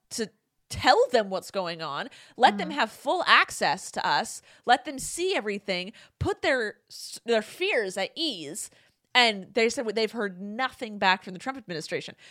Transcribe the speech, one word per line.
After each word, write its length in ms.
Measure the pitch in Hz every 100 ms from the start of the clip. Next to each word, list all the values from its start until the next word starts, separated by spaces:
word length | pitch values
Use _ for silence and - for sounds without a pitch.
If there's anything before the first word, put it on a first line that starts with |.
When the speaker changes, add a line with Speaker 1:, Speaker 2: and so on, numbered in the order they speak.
| _
Speaker 1:
to 180 | - 220 - _ _ _
tell 320 | - 277 349 508
them 180 | 240 202
what's 180 | 185 -
going 320 | 196 175 170
on, 280 | 156 143 226 - - -
let 220 | 254 202
them 100 | -
Speaker 2:
Mm-hmm. 80 | 285
Speaker 1:
have 120 | -
full 320 | - 269 359 -
access 640 | 240 392 - 180 165 -
to 140 | - 180
us, 360 | 151 220 - - - -
let 200 | 262 -
them 140 | 269
see 340 | - - 370 349
everything, 580 | 214 202 - 180 185 - - _
put 220 | - 415
their 320 | 349 262 214 - _
s-, 280 | - - - -
their 160 | 226
fears 560 | 214 - 381 294 196 190
at 140 | 190
ease." 560 | - 320 190 139 185 - - _ _ _ 247
And 320 | 233 202 180 247
they 120 | 226
said 180 | 233 226 208
they've 160 | 220
heard 280 | 233 202 180
nothing 600 | 202 220 254 - 226 208
back 240 | 196 185
from 100 | -
the 60 | 185
Trump 180 | 262 269
administration 560 | 214 165 - 156 - - -